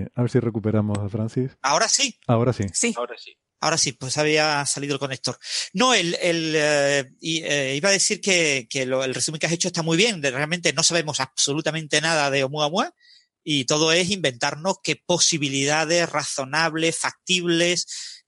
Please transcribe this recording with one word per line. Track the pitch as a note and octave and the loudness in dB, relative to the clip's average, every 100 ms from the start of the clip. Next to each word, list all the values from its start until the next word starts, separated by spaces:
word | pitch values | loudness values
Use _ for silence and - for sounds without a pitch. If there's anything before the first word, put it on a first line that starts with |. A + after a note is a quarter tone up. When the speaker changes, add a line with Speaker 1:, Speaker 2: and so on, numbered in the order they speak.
| F#2+ | -2
Speaker 1:
a | - | -2
ver | B2 | 0
si | B2+ | 2
recuperamos | A#2 A2 G#2+ G#2+ G#2 G#2 | 0 -2 0 2 0 -2
a | G2+ | -4
Francis. | A2 A2 - C3 - | -4 -4 -2 -4 -4
Speaker 2:
¿Ahora | C3+ D#3 E4+ | 0 2 2
sí? | - C4+ - - | 0 -2 -4 0
Speaker 1:
Ahora | A2+ B2 | 2 2
sí. | A2+ G2 | 0 -2
Speaker 3:
Sí. | - A#3+ G3+ | 0 -2 -2
Speaker 4:
Ahora | B2 A2+ | -6 -10
sí. | - _ _ - | -18 _ _ -2
Speaker 2:
Ahora | D3+ D#3 | 0 2
sí, | D3+ | 0
pues | - C3 D3 | -2 -4 0
había | D3+ D#3 D#3 D3 C#3+ | 2 4 2 2 -2
salido | - C#3+ | -4 -4
el | C3+ | -4
conector. | C3+ C3 - - - - - | -4 -6 -6 -8 -8 -8 -4
No, | F#3 B3+ | 0 4
el, | A3+ F3 F#3 | 4 2 0
el, | F3 E3 D#3+ D#3 | 0 0 0 2
eh, | D3+ D3 C#3 C#3+ C3 _ | 4 4 4 2 -2 _
y, | - D#3+ | -4 -4
eh, | D#3+ C#3+ C3+ | -2 -2 -2
iba | C#3 G3 | 0 2
a | |
decir | G3 - G3+ | 2 2 0
que, | G3+ F3+ D#3+ C#3 A2 | 2 2 2 0 -2
que | C#3 B2+ | -4 -2
lo, | C3 | -2
el | C3 B2+ | -2 -4
resumen | B2 D#3 | -4 -4
que | E3 | -2
has | |
hecho | E3+ F3 | 0 -2
está | E3+ | -2
muy | E3 E3 | 0 2
bien. | A#3 F#3 | 2 0
De, | C#3 | -4
realmente | B2 D3+ F3 E3+ | -2 -4 0 0
no | C#3 | 2
sabemos | E3 E3 D3+ C3 | 2 0 -2 -4
absolutamente | C3 - - C#3+ D#3 D#3 D3+ D3+ | -4 -2 -2 0 -2 -4 0 0
nada | D#3+ D#3+ C#3+ | 2 2 2
de | C3+ | 0
Oumuamua | C3 D3+ D3 F3+ E4 _ _ _ _ _ - | 0 0 -2 0 -4 _ _ _ _ _ -2
y | D3 B2 | 0 2
todo | D3+ D#3+ | 2 4
es | E3 F3+ | 4 2
inventarnos | G3 D3 A#2+ C#3+ C#3+ F3+ F#3 | 0 -2 0 -4 -2 -4 -2
qué | - D3 | -2 -4
posibilidades | - F3 - D#3+ C#3 C#3 C#3 D3+ D#3 F3 E3 | 0 2 2 0 -2 0 2 2 2 0 0
razonables, | D3 C#3+ - C3 D3+ E3 D#3 D#3+ D#3+ | -2 -4 -6 -4 0 0 0 -2 0
factibles, | C3+ - - F3+ F3 E3 E3+ F3 - - - - | -6 -6 -2 -2 0 2 2 0 -4 -10 -14 -18